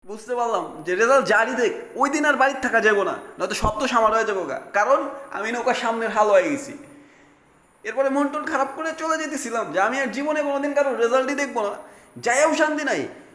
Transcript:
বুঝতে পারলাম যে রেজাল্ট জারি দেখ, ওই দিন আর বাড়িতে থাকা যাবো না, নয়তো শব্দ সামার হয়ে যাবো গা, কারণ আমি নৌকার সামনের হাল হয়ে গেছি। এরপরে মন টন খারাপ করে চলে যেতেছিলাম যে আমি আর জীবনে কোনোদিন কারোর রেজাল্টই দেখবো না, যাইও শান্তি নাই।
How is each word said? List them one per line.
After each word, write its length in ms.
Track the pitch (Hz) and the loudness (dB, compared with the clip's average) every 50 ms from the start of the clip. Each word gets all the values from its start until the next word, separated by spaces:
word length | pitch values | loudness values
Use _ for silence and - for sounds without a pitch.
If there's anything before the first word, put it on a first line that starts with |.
| _ | _
বুঝতে 280 | 190 208 220 220 240 247 | -12 -14 -12 -6 -4 -2
পারলাম 480 | 240 240 233 220 185 165 - - 156 156 | -2 0 0 0 -2 -2 -4 -10 -10 -4
যে 80 | 170 180 | -4 2
রেজাল্ট 320 | 190 226 240 277 277 233 | 2 4 6 6 4 4
জারি 280 | - 220 208 226 240 262 | 4 2 2 2 2 0
দেখ, 180 | 254 240 202 - - - - - | 0 0 0 0 -4 -10 -12 -2
ওই 160 | - 269 277 | -2 0 0
দিন 140 | 285 302 294 | 2 2 2
আর 100 | 302 285 | 2 4
বাড়িতে 260 | 247 262 277 277 277 | 4 4 2 2 0
থাকা 200 | - 247 226 226 | -2 0 2 4
যাবো 240 | 214 220 214 202 190 | 4 4 4 4 2
না, 100 | 175 135 - - - - - | -2 -4 -6 -10 -16 -8 -6
নয়তো 160 | 175 190 - | -6 -4 -2
শব্দ 320 | - - 214 214 - 277 | 0 0 0 0 0 -2
সামার 260 | 247 247 233 220 214 | 0 2 2 2 4
হয়ে 120 | 214 220 185 | 4 2 0
যাবো 200 | 196 202 190 170 | 0 -2 -4 -4
গা, 160 | 139 127 - - - | -4 -8 -8 -10 -4
কারণ 360 | - 202 214 240 277 302 320 277 - - - - | 0 0 4 4 2 2 2 -4 -8 -12 -14 -10
আমি 200 | - - 202 220 | -8 -6 -6 -4
নৌকার 220 | 240 240 226 254 240 | -4 -2 0 0 0
সামনের 360 | - 247 233 233 226 226 214 | 0 0 -2 -2 -2 -2 -2
হাল 200 | 202 220 214 214 | 2 2 4 6
হয়ে 200 | 202 190 175 160 | 6 6 4 4
গেছি। 220 | 143 131 - - - - - - - - - _ _ _ _ _ _ _ _ _ _ _ _ _ _ _ - | -2 -4 -6 -10 -14 -16 -18 -20 -20 -20 -20 _ _ _ _ _ _ _ _ _ _ _ _ _ _ _ -12
এরপরে 240 | 214 220 254 269 269 | -6 -2 0 0 2
মন 200 | 262 285 285 277 | 2 2 0 0
টন 160 | 285 302 277 | -2 -6 -6
খারাপ 240 | - 311 262 269 269 - | -2 -2 -2 -2 -2 -4
করে 160 | 320 320 320 311 - | -6 -6 -6 -6 -6
চলে 200 | 311 320 320 311 | -4 -4 -2 -2
যেতেছিলাম 540 | 311 294 311 277 269 233 226 233 214 - | -4 -6 -6 -6 -6 -4 -4 -4 -4 -2
যে 80 | 151 180 | 0 0
আমি 200 | 196 220 254 277 | 0 2 0 -2
আর 60 | 277 | -4
জীবনে 360 | 247 196 254 285 302 302 302 | -4 -4 -4 -4 -2 -2 -2
কোনোদিন 320 | 285 285 277 277 277 294 277 | -2 -2 -2 -2 -2 -2 2
কারোর 240 | 277 285 277 247 220 | 2 2 2 2 2
রেজাল্টই 360 | 233 233 247 262 262 254 285 | 0 2 2 2 2 0 -2
দেখবো 340 | 262 285 254 240 240 214 202 | -2 -2 -2 -2 -4 -4 -4
না, 80 | - - - - - - - - _ 123 | -4 -8 -14 -18 -20 -20 -20 -20 _ -6
যাইও 360 | - 233 240 269 302 320 294 | -2 0 4 4 4 4 4
শান্তি 300 | 302 311 302 302 294 302 | 2 2 2 2 -2 -2
নাই। 240 | 269 220 160 123 - - - - - | -2 -2 -2 -2 -6 -8 -16 -20 -20